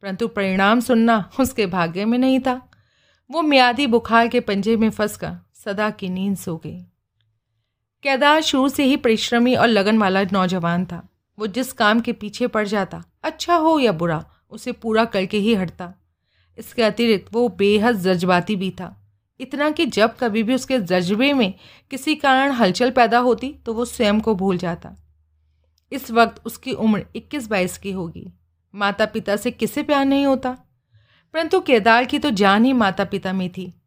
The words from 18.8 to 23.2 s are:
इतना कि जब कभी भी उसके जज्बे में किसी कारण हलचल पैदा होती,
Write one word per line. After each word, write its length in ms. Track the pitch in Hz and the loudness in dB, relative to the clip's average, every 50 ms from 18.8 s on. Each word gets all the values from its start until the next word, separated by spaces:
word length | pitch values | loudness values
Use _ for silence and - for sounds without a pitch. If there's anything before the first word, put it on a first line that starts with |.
| 185 - - - _ _ _ _ _ _ _ _ | -14 -14 -14 -18 _ _ _ _ _ _ _ _
इतना 300 | 262 262 - 277 294 302 | -14 -10 -6 -2 -2 -2
कि 160 | 302 302 349 | 0 -2 -2
जब 320 | 247 - - 208 226 - - | -2 2 2 0 0 0 -2
कभी 260 | 262 233 202 220 226 | -4 -2 -2 -2 0
भी 120 | 202 262 | 0 -2
उसके 240 | 254 254 - 262 254 | -2 -2 -2 -2 -4
जज्बे 540 | 190 165 185 185 180 175 208 208 262 285 285 | 0 0 0 0 0 0 0 2 2 2 2
में 200 | 269 233 185 196 - - - - - _ _ | 2 0 0 -2 -8 -18 -20 -20 -20 _ _
किसी 260 | - 254 - 311 311 | -14 -8 -4 -4 -4
कारण 360 | 311 - 277 262 262 269 277 | 0 2 2 2 4 2 0
हलचल 400 | 269 240 233 185 180 - 247 262 | 2 2 2 2 2 2 0 0
पैदा 280 | 254 269 240 220 226 | 4 4 4 4 4
होती, 360 | 240 | 2